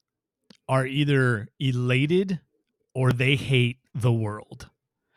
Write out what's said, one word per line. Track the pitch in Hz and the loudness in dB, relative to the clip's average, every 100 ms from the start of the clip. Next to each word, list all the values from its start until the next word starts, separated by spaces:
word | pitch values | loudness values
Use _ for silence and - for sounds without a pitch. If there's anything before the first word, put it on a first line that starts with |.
| _ _ _ _ _ - - | _ _ _ _ _ -18 -2
are | 131 131 | -2 0
either | 139 143 139 127 113 104 - | -2 2 2 2 0 -6 -6
elated | 135 123 123 127 147 180 196 180 _ _ _ _ _ 131 | -4 -2 0 0 2 0 0 -6 _ _ _ _ _ -2
or | 127 | 0
they | 123 127 139 | 2 2 0
hate | - 131 120 127 _ | 2 2 2 -2 _
the | 131 120 | -2 0
world. | 117 107 107 - 127 - _ _ _ _ | 0 -2 -8 -14 -20 -20 _ _ _ _